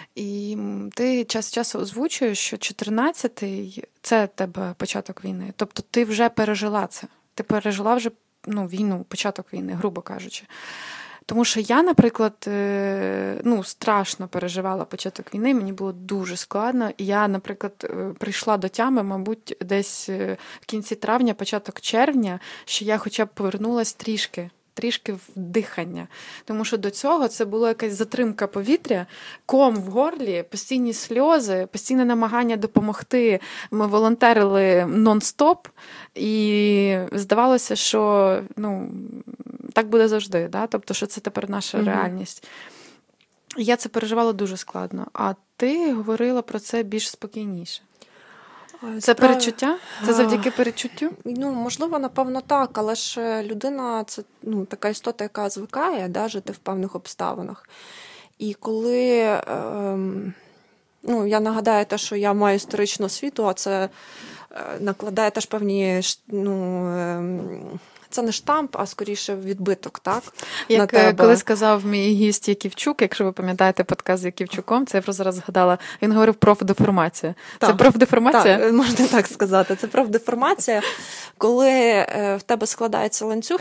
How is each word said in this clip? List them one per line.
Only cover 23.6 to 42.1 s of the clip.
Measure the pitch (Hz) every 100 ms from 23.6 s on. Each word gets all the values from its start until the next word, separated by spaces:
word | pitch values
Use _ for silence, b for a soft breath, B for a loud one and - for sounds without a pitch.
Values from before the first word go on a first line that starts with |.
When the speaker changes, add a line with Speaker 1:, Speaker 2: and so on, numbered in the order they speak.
| 214 240 226
Speaker 1:
трішки, | - - 214 - - 175 _ _
трішки | - 233 233 -
в | 190 - -
дихання. | 175 196 202 - 170 170 170 B B B
Тому | - 214
що | 220 220
до | 196
цього | 196 277 330 247
це | -
була | 214 214 233
якась | 226 220
затримка | 202 220 - 233 214 202
повітря, | 202 202 330 - 196 180 B B B -
ком | 262 269 214
в | 185
горлі, | 202 294 339 233 175 175
постійні | 202 - 262 240
сльози, | 226 - 233 285 330 220 185 185
постійне | 202 - 262
намагання | 247 233 226 240 240 220
допомогти. | 214 - 214 208 - 254 233 190 B B B
Ми | 208 214
волонтерили | 208 220 233 240 226 202 196 190 180 175
нон-стоп, | 190 220 214 - - 294 349 - B B B B
і | - 214 220 214 208 208 202 196 190 180
здавалося, | 196 196 214 247 254 - 208
що, | - 220 214 208 196 190 196 -
ну, | 208 196 - 190 - - - - - - -
так | - 220
буде | 226 220
завжди, | 214 202 180 170
да? | 185 226
Тобто, | 202 -
що | 196 202
це | -
тепер | 202 202 202
наша | 202 196 -
Speaker 2:
Мгм. | 208
Speaker 1:
реальність. | 190 185